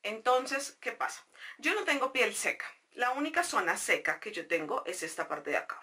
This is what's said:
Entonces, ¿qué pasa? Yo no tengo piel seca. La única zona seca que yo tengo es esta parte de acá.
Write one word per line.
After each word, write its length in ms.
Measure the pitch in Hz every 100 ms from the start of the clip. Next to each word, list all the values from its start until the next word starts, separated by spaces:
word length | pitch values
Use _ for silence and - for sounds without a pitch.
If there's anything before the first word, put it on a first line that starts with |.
Entonces, 760 | 208 220 247 254 262 269 277 -
¿qué 120 | -
pasa? 320 | - - - - - - -
Yo 160 | 302
no 100 | 415
tengo 280 | 381 285 262
piel 220 | 262 220
seca. 320 | 208 - - - - _
La 180 | - 247
única 340 | 262 302 330
zona 320 | 349 247 180 202
seca 420 | - 180 - 156
que 120 | 214
yo 140 | 190 165
tengo 360 | 170 160 247 -
es 160 | 185
esta 260 | 156 - 160
parte 220 | 147 147
de 80 | 123
acá. 220 | - -